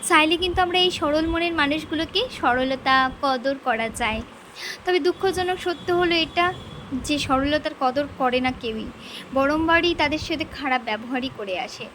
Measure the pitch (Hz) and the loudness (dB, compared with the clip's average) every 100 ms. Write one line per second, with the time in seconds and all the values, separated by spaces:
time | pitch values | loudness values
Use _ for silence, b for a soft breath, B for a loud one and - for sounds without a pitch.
0 | - 330 311 330 359 349 359 359 359 349 | 6 4 6 2 0 2 2 4 2 2
1 | 311 302 330 330 339 330 285 311 311 311 | 0 2 2 0 0 0 0 0 -2 -4
2 | 330 370 494 - 277 247 262 262 269 262 | -2 -2 -2 0 2 2 0 0 4 4
3 | 262 262 277 262 262 269 262 226 226 - | 4 0 0 0 0 -2 -2 0 -2 -2
4 | 233 220 247 - - B B B - 359 | -2 -2 -8 -16 -18 B B B 0 2
5 | 294 349 381 359 359 370 370 330 - 349 | 2 2 0 0 -2 -2 -2 -4 0 2
6 | 359 339 320 - 349 359 - - - 262 | 4 2 2 2 0 0 -12 -14 -8 -8
7 | 233 294 - 262 277 302 302 302 262 247 | -2 -2 2 2 2 0 -2 0 0 0
8 | 285 - 262 247 254 247 233 220 233 - | -4 0 0 2 0 -2 -6 -6 -8 -12
9 | B B B 269 269 302 330 339 339 330 | B B B 2 2 2 4 4 4 2
10 | 294 311 - 311 311 - 277 254 226 214 | 0 0 -2 -4 -4 -6 -2 -2 0 -6
11 | 240 254 254 - 208 175 160 - 220 | -4 -4 -4 -6 -6 -4 -6 -10 -14